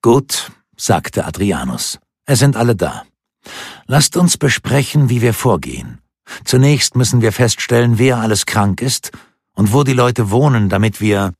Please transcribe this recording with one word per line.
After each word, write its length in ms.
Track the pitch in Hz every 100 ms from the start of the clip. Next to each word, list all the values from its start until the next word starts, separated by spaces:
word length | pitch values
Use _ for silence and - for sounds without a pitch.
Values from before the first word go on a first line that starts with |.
„Gut“, 460 | - 127 139 - - - _ _
sagte 480 | - 90 - -
Adrianus. 720 | 85 82 101 90 - - - - _ _ -
„Es 120 | 135
sind 200 | 143 113
alle 180 | 120 104
da. 280 | 73 - - _ _ _ - - - - -
Lasst 320 | 135 - 170
uns 180 | 175 -
besprechen, 720 | 139 - - 139 135 151 135
wie 140 | 120
wir 100 | 117
vorgehen. 640 | 104 131 90 - - - - _ _ - -
Zunächst 500 | - 127 139 143 -
müssen 280 | 123 123 123
wir 100 | 110
feststellen, 680 | 101 120 - - 120 120 113
wer 200 | 131 120
alles 260 | 110 101
krank 380 | - 110 101 90
ist 300 | 120 - - - _ _ _
und 180 | - 104
wo 100 | 127
die 120 | 135
Leute 360 | 127 123 117 104
wohnen, 380 | 113 147 120 101
damit 320 | 98 110 95
wir“ 320 | 107 101 98